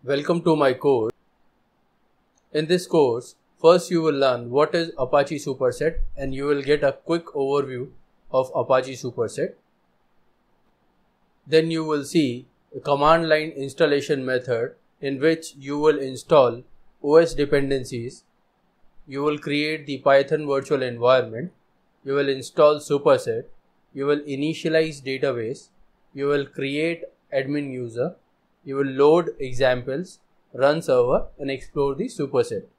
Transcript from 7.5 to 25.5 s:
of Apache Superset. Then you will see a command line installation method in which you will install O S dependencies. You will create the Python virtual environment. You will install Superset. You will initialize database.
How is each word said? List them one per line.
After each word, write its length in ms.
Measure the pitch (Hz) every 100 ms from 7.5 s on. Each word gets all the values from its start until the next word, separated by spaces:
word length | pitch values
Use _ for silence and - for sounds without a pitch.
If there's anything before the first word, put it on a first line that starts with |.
| 143 131 127 131 - _ _ -
of 220 | 131 131
Apache 420 | - 120 131 131 127
Superset. 580 | 127 120 110 - 147 - _ _ _ _ _ _ _ _ _ _ _ _ _ _ _ _ _ _ -
Then 240 | 156 165
you 160 | 160 156
will 180 | 151
see 400 | 139 170 139 120 - _ _ 135
a 40 |
command 500 | - 143 147 165 160
line 180 | 156 156
installation 720 | 143 135 - 156 143 143 139 127
method 480 | 127 127 117 123 - _ _
in 200 | 139 135
which 340 | 151 160 - 143
you 220 | 139 147
will 200 | 151 147
install 640 | 135 127 - 160 123 117 - - - _
O 140 | 143 156
S 160 | 165
dependencies. 920 | 143 139 143 139 135 123 123 120 - _ _ _ _ _ _ - - -
You 140 | 135
will 160 | 151 151
create 480 | 151 147 151 156 139
the 100 | 135
Python 460 | 139 139 139 156 151
virtual 360 | 139 135 143
environment. 680 | 127 117 120 131 113 110 175 _ _ _ _ _
You 80 | 139
will 160 | 139 139
install 480 | 135 123 - 151 151
Superset. 680 | - 143 151 127 117 113 - - _ _ _
You 100 | 131
will 160 | 139 147
initialize 840 | 147 135 151 160 165 160 160 139
database. 680 | 135 131 139 120 110